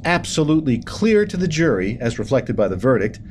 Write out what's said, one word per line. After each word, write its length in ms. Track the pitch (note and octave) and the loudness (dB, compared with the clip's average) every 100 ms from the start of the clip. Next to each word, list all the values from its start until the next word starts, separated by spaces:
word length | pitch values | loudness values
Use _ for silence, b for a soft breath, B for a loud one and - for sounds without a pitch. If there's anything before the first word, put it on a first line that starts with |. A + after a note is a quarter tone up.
| D#3 | -2
absolutely 720 | F3 - - D3+ D#3 D3+ A#2 | -2 0 -2 2 2 2 -2
clear 480 | - - A3 G#3+ G#3 | -4 -2 2 2 2
to 100 | F#3 | -2
the 120 | F3+ | -2
jury, 500 | D#3 E3 G2 F#2+ B2 | 0 2 2 -2 -2
as 200 | A#2 A2+ | -4 -4
reflected 360 | G#2 C3 B2 G#2+ | 0 0 0 0
by 120 | G2 | 0
the 80 | F#2 | 2
verdict, 440 | B2 A#2 G#2+ - B | 2 2 0 -4 B